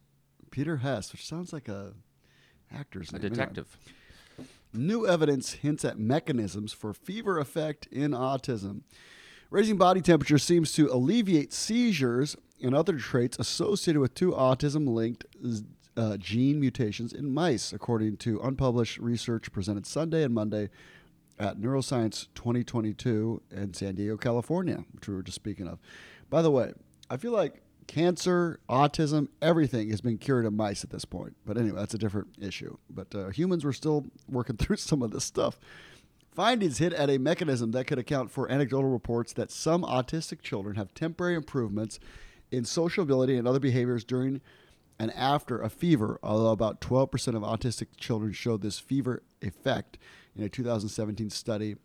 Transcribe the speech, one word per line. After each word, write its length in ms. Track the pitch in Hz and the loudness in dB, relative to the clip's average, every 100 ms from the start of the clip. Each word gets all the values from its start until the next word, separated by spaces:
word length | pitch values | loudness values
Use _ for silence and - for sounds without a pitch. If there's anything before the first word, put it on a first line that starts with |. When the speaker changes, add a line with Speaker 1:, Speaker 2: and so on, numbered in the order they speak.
| _ _ _ _ - | _ _ _ _ -12
Speaker 1:
Peter 260 | 127 147 147 | -4 -2 -2
Hess, 340 | 135 - - | -2 -2 -4
which 160 | - - | -12 -10
sounds 260 | 160 175 | -10 -8
like 140 | 160 - | -10 -10
a 260 | 98 98 107 _ _ _ _ _ _ - | -10 -12 -18 _ _ _ _ _ _ -16
actor's 380 | - 139 - 80 | -14 -12 -12 -10
Speaker 2:
A 40 | |
Speaker 1:
name. 80 | 87 101 | -6 -4
Anyway. 100 | 120 | -4
Speaker 2:
detective. 420 | 135 - - - - - - - - - - - _ | -6 -8 -14 -18 -20 -20 -20 -20 -20 -20 -20 -20 _
Speaker 1:
New 340 | 110 156 226 202 | -4 0 2 4
evidence 460 | 170 151 135 - | 4 4 2 -2
hints 320 | - 147 151 147 | -4 -2 0 -2
at 120 | - | -2
mechanisms 720 | 107 151 - 123 101 101 104 | 0 0 0 -2 -2 -4 -8
for 180 | - 107 | -8 -10
fever 440 | 98 - 214 202 170 | -10 -10 -6 -2 -2
effect 480 | 131 170 151 147 - | -2 -4 -4 -6 -8
in 200 | 127 147 | -4 -2
autism. 680 | 123 131 135 - 110 98 101 - - - - - - - | 0 -2 -2 -4 -4 -4 -10 -14 -20 -20 -20 -20 -20 -2
Raising 260 | 196 220 196 | 2 4 6
body 240 | 180 185 | 6 6
temperature 360 | 170 160 139 147 | 8 6 8 4
seems 360 | - 175 151 | 6 4 4
to 180 | - 143 | 4 4
alleviate 600 | 127 131 240 196 156 143 | 4 4 4 4 4 2
seizures 840 | - - 233 240 160 127 120 147 - _ - | -4 0 2 4 4 2 2 0 -4 _ -4
and 140 | 127 139 | 2 4
other 220 | 165 151 | 4 0
traits 400 | - 127 123 - | 2 2 2 0
associated 600 | - - - 202 - 147 | -4 0 0 2 2 4
with 140 | 127 | 4
two 180 | - 180 | 2 0
autism-linked 960 | 127 131 127 147 151 139 113 113 120 - - 123 | 4 4 4 2 2 2 2 0 -4 -12 -8 -4
z-, 180 | 107 107 - _ - | -4 -6 -16 _ -2
uh, 200 | 110 101 | -2 -2
gene 420 | 90 113 135 147 | -2 2 2 4
mutations 540 | 135 - 107 104 117 | 0 0 -2 -2 -8
in 200 | - 143 | -6 -2
mice, 400 | 139 175 110 - | 0 2 0 -2
according 440 | - - 113 110 104 | -6 -2 0 0 -2
to 220 | 120 107 | -2 -2
unpublished 580 | 123 135 135 120 113 - | -2 0 2 2 0 -2
research 520 | 117 117 - 113 - | -2 -2 -2 -4 -4
presented 360 | 104 95 104 - | -6 -2 -4 -4
Sunday 360 | 139 160 160 | -4 0 2
and 120 | 139 113 | 2 2
Monday 340 | 107 104 101 - - - - _ _ - | 0 -2 -4 -8 -20 -20 -20 _ _ -6
at 180 | 101 98 | -4 -2
Neuroscience 680 | 117 135 123 123 110 - - - | -2 -2 0 0 -2 -4 -12 -8
twenty 280 | 120 120 | -2 -2
twenty-two 800 | 117 120 110 - 127 107 113 113 - | -2 -2 -2 -2 -2 0 0 -4 -10
in 240 | 98 101 | -8 -8
San 220 | 85 98 92 | -6 -6 -4
Diego, 220 | 104 107 | -4 -2
California, 640 | 123 120 117 175 175 - - | -2 -2 0 -2 -2 -4 -8
which 160 | - - | -14 -8
we 80 | 95 | -8
were 80 | |
just 120 | 92 - | -8 -10
speaking 320 | 110 98 85 | -10 -8 -10
of. 120 | 85 - - - - - | -12 -16 -20 -20 -20 -2
By 120 | 151 | 4
the 80 | 165 | 6
way, 220 | 131 107 - - _ - | 4 2 -4 -20 _ -10
I 80 | 127 | -6
feel 140 | 240 | -2
like 300 | 220 151 - _ _ - | 0 0 -2 _ _ -8
cancer, 720 | 143 175 170 180 175 170 - - | 0 2 2 2 2 0 -4 0
autism, 600 | 127 147 - 151 151 143 - | 4 4 4 2 2 0 0
everything 480 | 156 170 135 120 107 | 4 4 4 2 -2
has 100 | 104 | -2
been 200 | 123 110 | -2 -2
cured 260 | - 127 113 | 2 2 2
in 100 | 107 | 0
mice 280 | 107 - | 0 -2
at 80 | - | -8
this 140 | - - | -12 -10
point. 300 | - - - - | -10 -12 -12 -6
But 120 | 107 | -2
anyway, 220 | 110 95 | 0 -2
that's 160 | 101 110 | -6 -4
a 20 | |
different 300 | 107 98 - - | -4 -4 -8 -10
issue. 380 | 98 - - - - | -10 -10 -12 -14 -16
But, 280 | 92 95 104 | -14 -10 -8
uh, 140 | 95 | -6
humans 360 | 139 180 175 143 | -2 0 2 0
were 80 | |
still 320 | - 156 147 135 - - | -2 0 0 -2 -14 -6
working 300 | 127 123 113 | -4 -2 -2
<laughs> 0 | |
through 180 | - 214 | 0 0
some 260 | - 147 | 0 0
of 80 | 113 | 0
this 140 | - | -4
stuff. 360 | - - - - - - - - _ _ _ | -4 0 -2 -2 -18 -20 -20 -20 _ _ _
Findings 460 | - 214 247 180 120 | -2 2 2 2 2
hit 160 | 170 | 0
at 160 | 160 139 | 2 2
a 80 | 135 | 2
mechanism 540 | 135 175 160 127 113 | 2 0 0 0 0
that 140 | 123 - | -2 -2
could 120 | 135 | -4
account 320 | 110 143 117 | -2 -2 -4
for 180 | - - | -4 -2
anecdotal 380 | 135 131 135 135 | 0 2 2 2
reports 440 | 120 - 117 117 | 0 0 -2 -2
that 160 | - 104 | -4 -6
some 320 | - 160 175 | -2 0 0
autistic 600 | - 127 123 160 - 165 | 2 -2 -2 -4 -6 -10
children 340 | - 107 101 104 | -8 -6 -4 -4
have 180 | 98 | -6
temporary 420 | - 165 165 175 170 | -6 -6 -2 -2 -2
improvements 640 | 143 139 110 104 110 - - - - - - | -2 -2 -2 -2 -4 -8 -18 -20 -20 -20 -6
in 120 | 127 | -4
social 380 | 117 175 170 202 | -2 0 0 0
ability 340 | 151 131 131 127 | 2 4 4 2
and 120 | 120 | 2
other 120 | 135 | 2
behaviors 440 | 139 123 123 120 | 2 2 2 -2
during 360 | - 127 135 135 - - _ _ _ - | -2 -2 0 -2 -8 -20 _ _ _ -6
and 120 | 110 - | -6 0
after 440 | 135 143 - 120 | 0 0 0 -4
a 80 | 110 | -4
fever, 500 | - 175 139 107 117 | 0 4 4 2 -4
although 300 | - 107 113 | 0 2 4
about 280 | 107 110 - | 4 0 -2
twelve 280 | - 127 135 | 0 2 2
percent 260 | 131 - 113 | 0 -2 -4
of 80 | |
autistic 440 | 104 110 127 - 110 - | -2 -2 -4 -6 -10 -10
children 340 | - 110 107 | -4 -2 -2
showed 300 | 92 123 110 | -4 -2 -2
this 180 | 101 - | -2 -6
fever 440 | - 135 123 - _ - | -4 -2 -2 -4 _ -10
effect 560 | 104 - 135 143 - - - - - 101 | -10 -4 -2 -2 -4 -16 -20 -20 -16 -6
in 80 | |
a 60 | 107 | -6
two 140 | - | -4
thousand 260 | 120 113 104 | -2 -2 -2
seventeen 400 | - 107 101 107 | -4 -4 -4 -6
study 460 | - - 104 107 104 | -6 -4 -4 -4 -6